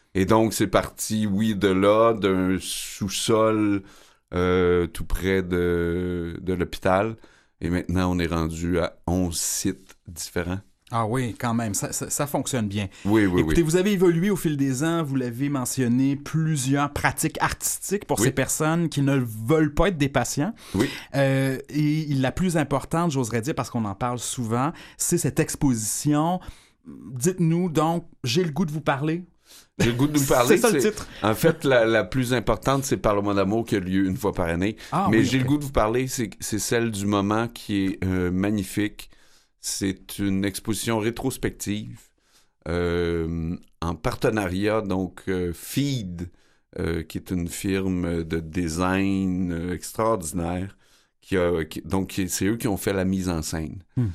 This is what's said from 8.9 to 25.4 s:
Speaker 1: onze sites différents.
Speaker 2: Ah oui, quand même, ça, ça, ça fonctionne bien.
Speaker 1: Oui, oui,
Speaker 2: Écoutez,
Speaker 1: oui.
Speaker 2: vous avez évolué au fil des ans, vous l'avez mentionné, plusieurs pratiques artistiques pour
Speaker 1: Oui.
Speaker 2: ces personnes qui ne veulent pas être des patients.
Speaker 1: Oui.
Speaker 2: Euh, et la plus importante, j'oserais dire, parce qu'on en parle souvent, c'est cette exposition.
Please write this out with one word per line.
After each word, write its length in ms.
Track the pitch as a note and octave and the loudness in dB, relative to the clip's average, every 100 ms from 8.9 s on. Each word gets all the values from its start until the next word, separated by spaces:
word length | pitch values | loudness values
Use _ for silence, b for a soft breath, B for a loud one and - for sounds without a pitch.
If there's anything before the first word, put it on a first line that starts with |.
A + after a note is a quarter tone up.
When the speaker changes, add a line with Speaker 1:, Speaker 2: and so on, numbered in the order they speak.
| - - | -4 -4
Speaker 1:
onze 320 | F2+ F2+ E2 | 0 0 -2
sites 560 | - - G2+ F#2 - - - | -4 -4 -4 -6 -12 -20 -18
différents. 520 | E2+ - F2+ E2+ F#2+ - _ - A#2+ | -14 -8 -6 -4 -6 -8 _ -8 -4
Speaker 2:
Ah 120 | A2 | -2
oui, 280 | B2+ A#2+ G2+ | -2 -4 -4
quand 160 | B2 A#2 | -2 -2
même, 180 | A2+ | -2
ça, 180 | G2+ - | -4 -6
ça, 200 | - - | -6 -6
ça 160 | - C#3+ | -4 -2
fonctionne 400 | D#3+ C3 B2+ G#2 | -4 -2 -2 -2
bien. 200 | G2+ G2 B F#2+ | -2 -6 B 2
Speaker 1:
Oui, 200 | A2 G2+ | 4 4
oui, 160 | F2 | 4
Speaker 2:
Écoutez, 200 | D#2 D#2 | 4 4
Speaker 1:
oui. 60 | E3 | 4
Speaker 2:
vous 100 | F3+ | 2
avez 160 | F#3+ | 2
évolué 360 | G3 F3+ E3 G3 | 4 4 4 2
au 60 | G3 | 0
fil 220 | E3+ D3 | 0 0
des 260 | C#3 B2+ | 0 0
ans, 180 | D#3+ E3+ | 0 0
vous 140 | D3+ C3+ | 0 -2
l'avez 340 | B2 A#2 C#3+ | -2 -2 -2
mentionné, 680 | C#3+ B2 - B2 A#2+ C3+ C#3 | -2 -2 0 2 4 2 0
plusieurs 760 | C#3+ D#3 D#3+ D#3 B2+ C#3+ C#3+ | -2 -2 0 0 2 2 0
pratiques 480 | - D3+ D#3+ D#3+ - | 0 0 0 -2 0
artistiques 640 | - - - - - G3+ - | -2 -2 -6 -6 -4 -4 -2
pour 140 | B2+ | 2
Speaker 1:
Oui. 60 | A#2+ | 2
Speaker 2:
ces 60 | |
personnes 580 | - B2+ - D#3 E3 E3+ | 2 -2 0 0 2 0
qui 120 | - | 0
ne 140 | C#3 C#3 | 2 2
veulent 560 | B2 G#2+ A2+ D#3 D#3 | 0 -4 2 2 2
pas 140 | D3 F3+ | 2 2
être 100 | E3+ | 2
des 120 | C#3+ | 0
patients. 440 | C3 A#2+ - D#3+ A#3 B F#2 | 0 0 -2 -4 -4 B 0
Speaker 1:
Oui. 120 | C#3 B B C#3 | 0 B B 0
Speaker 2:
Euh, 420 | C3+ C3+ C3+ C3 - | 2 2 0 -2 -4
et 360 | D3 D3+ D#3 D3+ | 0 2 0 0
la 180 | C#3 C3 | 0 0
plus 260 | B2+ F3+ E3 | 0 0 0
importante, 520 | C#3+ C#3 - E3 E3+ | 0 -2 -2 0 0
j'oserais 300 | C3+ A#2 A#2 | 0 0 -2
dire, 140 | A2+ E3 | -2 -4
parce 160 | A#2+ | -4
qu'on 140 | A#2+ G#2+ | -2 -4
en 100 | G2 | -4
parle 240 | B2 B2 | -4 -4
souvent, 520 | - - A2+ A#2 C#3 B B B | -6 -6 -2 0 0 B B B
c'est 200 | - F3 | 0 0
cette 220 | C#3+ | 0
exposition. 1000 | - | 0